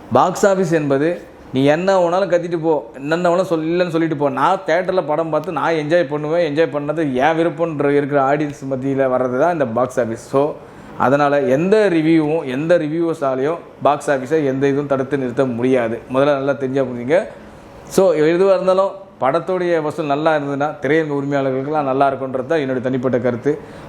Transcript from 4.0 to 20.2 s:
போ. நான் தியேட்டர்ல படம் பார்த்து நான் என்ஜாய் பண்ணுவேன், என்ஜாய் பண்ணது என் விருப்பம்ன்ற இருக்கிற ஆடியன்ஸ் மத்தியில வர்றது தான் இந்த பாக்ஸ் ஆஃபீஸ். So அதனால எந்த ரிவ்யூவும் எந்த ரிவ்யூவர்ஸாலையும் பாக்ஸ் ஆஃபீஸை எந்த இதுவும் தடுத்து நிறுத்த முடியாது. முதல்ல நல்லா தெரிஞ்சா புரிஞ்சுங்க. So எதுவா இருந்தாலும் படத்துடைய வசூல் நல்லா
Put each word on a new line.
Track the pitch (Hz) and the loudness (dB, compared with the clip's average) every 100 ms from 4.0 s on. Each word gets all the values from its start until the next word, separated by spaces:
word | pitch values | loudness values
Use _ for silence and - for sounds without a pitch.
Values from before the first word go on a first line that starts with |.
| 165 151 | -2 0
போ. | 143 | -2
நான் | 131 151 190 175 | 0 0 0 0
தியேட்டர்ல | 165 185 185 151 | 0 0 -2 0
படம் | 151 160 | -2 0
பார்த்து | 151 147 | -2 -2
நான் | 156 143 | -4 -2
என்ஜாய் | 165 147 175 | -2 0 0
பண்ணுவேன், | 143 147 151 165 170 | 0 -2 -2 0 0
என்ஜாய் | 147 165 | 0 0
பண்ணது | 143 143 151 151 | 0 -4 -2 -2
என் | 127 143 160 | 2 2 2
விருப்பம்ன்ற | 170 151 165 147 143 | 0 0 -4 0 2
இருக்கிற | 143 143 143 | 2 2 2
ஆடியன்ஸ் | 135 147 151 139 135 | 2 0 -2 -6 -8
மத்தியில | 131 135 135 135 | -4 -2 0 2
வர்றது | 127 127 127 | 2 0 2
தான் | 165 | 0
இந்த | 170 127 | 2 0
பாக்ஸ் | 110 127 - | 0 -2 0
ஆஃபீஸ். | 113 113 - | -2 -4 -2
So | 135 147 165 - - - - | 0 0 -4 -16 -20 -14 -2
அதனால | - 143 143 143 | 2 4 2 2
எந்த | 131 135 180 220 208 | 2 2 4 4 4
ரிவ்யூவும் | 165 156 165 151 165 143 | 2 4 4 2 -2 -2
எந்த | 127 160 175 | -4 2 2
ரிவ்யூவர்ஸாலையும் | 151 160 165 160 135 131 139 165 - - | 2 -2 -2 -2 -2 0 -2 -4 -10 -2
பாக்ஸ் | 131 147 147 | 0 2 0
ஆஃபீஸை | 139 127 160 139 | -2 0 0 0
எந்த | 131 139 | 0 0
இதுவும் | 139 143 | 0 0
தடுத்து | 135 135 143 | -2 -2 -4
நிறுத்த | 127 127 131 | -4 -2 -2
முடியாது. | 117 123 131 113 113 - | 0 2 2 0 -4 -4
முதல்ல | 127 143 139 | 0 2 2
நல்லா | 135 | 0
தெரிஞ்சா | 131 131 135 | -2 -2 -2
புரிஞ்சுங்க. | 127 120 120 170 - - - - - - - | -2 -4 0 0 0 -12 -20 -20 -20 -20 -2
So | - 190 | 2 4
எதுவா | 156 151 170 196 | 4 2 4 4
இருந்தாலும் | 180 185 185 196 - - - | 2 2 2 0 -2 -16 -4
படத்துடைய | 123 165 165 185 175 165 | 0 0 -2 -2 0 0
வசூல் | 151 156 151 | -2 -4 -2
நல்லா | 139 | 0